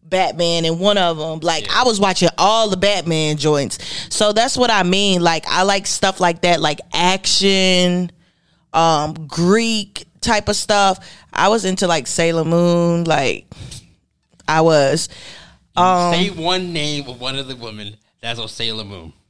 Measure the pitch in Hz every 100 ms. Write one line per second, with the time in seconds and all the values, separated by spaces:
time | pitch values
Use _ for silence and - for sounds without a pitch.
0 | 160 185 170 156 170 170 165 165 196 202
1 | 175 160 156 160 160 160 - 180 254 208
2 | 196 185 170 - 185 220 220 185 202 208
3 | 165 160 156 151 151 147 139 - - -
4 | - - 214 208 247 254 240 208 180 190
5 | 202 180 170 165 - 156 190 196 196 -
6 | 190 190 180 170 175 170 156 147 - 160
7 | 175 190 - - 196 190 185 180 180 180
8 | 180 _ _ _ _ _ _ - 165 156
9 | 156 156 151 165 175 214 226 220 202 -
10 | - _ - 214 208 208 - 208 196 190
11 | - - - - 190 226 185 185 180 165
12 | 123 - 165 165 160 170 175 175 170 170
13 | 165 151 131 62 _ - - - - _
14 | _ _ _ _ - 160 165 156 135 151
15 | - - - - - _ _ - 180 180
16 | 175 170 202 170 165 185 180 160 147 147
17 | 131 123 127 135 131 127 117 104 104 107
18 | _ _ 117 117 107 - 117 110 101 98
19 | 82 - _